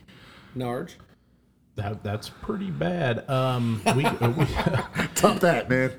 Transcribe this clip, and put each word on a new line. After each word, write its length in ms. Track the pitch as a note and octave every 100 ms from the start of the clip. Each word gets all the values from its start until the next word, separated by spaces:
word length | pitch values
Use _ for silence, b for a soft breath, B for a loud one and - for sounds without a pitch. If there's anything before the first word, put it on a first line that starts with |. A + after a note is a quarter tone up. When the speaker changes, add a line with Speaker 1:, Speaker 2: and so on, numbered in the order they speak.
| - B B B B B2+
Speaker 1:
Narge? 380 | B2 B2 F3 - - - _ _ _ _ _ -
Speaker 2:
That, 260 | G#2 G#2+
that's 280 | G#2 G#2+ -
pretty 420 | - - G#3+ G3
bad. 580 | C#3+ E3 F3 C3+ B2+ -
Um, 500 | C3 C3 B2 A#2 A2 A3+
we, 100 | C3 D3
uh, 240 | - A#2+
we 140 | D3
<laughs> 720 | D3 - - B2 - - -
Speaker 3:
Top 240 | - G#3 G3
that, 300 | F3 C#3 -
man. 220 | B2+ B2+